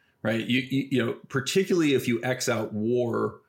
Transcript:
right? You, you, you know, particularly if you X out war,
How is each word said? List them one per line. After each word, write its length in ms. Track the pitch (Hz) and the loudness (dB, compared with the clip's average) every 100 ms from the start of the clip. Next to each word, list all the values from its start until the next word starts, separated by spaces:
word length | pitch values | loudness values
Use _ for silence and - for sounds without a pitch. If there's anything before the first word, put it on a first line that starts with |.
| _ _ | _ _
right? 240 | 110 113 110 | -2 -2 0
You, 140 | 123 | -2
you, 280 | 127 135 - | 0 -2 0
you 160 | 131 - | 0 0
know, 60 | - - | -4 -6
particularly 640 | 135 127 190 196 185 156 | -4 0 0 2 4 4
if 140 | 131 - | 2 2
you 160 | 117 | 0
X 240 | 127 127 - | 0 -2 -2
out 240 | 113 107 | -2 -2
war, 680 | 104 110 123 120 113 107 - | -2 0 0 0 0 -2 -6